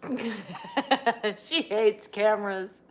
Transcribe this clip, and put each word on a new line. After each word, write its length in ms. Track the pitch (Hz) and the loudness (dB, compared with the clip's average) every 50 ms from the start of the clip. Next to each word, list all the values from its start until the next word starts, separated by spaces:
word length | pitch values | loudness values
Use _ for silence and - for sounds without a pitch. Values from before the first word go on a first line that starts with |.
<laughs> 1400 | - - 269 247 - 233 220 208 190 - 180 - - - - - 269 - 269 269 - 285 - - - 214 202 - - | -6 -4 -4 -4 -4 -4 -6 -6 -8 -12 -12 -12 -12 -6 -4 -4 2 2 2 2 4 0 0 2 0 -4 -4 -4 -8
She 180 | - 302 330 - | -4 -2 -2 -2
hates 440 | - 202 208 226 214 208 214 - | 0 0 4 4 4 4 4 -6
cameras. 720 | - - 208 202 214 214 208 208 202 196 190 190 196 - - _ _ | -10 -4 2 4 4 4 4 0 -4 -4 -4 -6 -8 -10 -18 _ _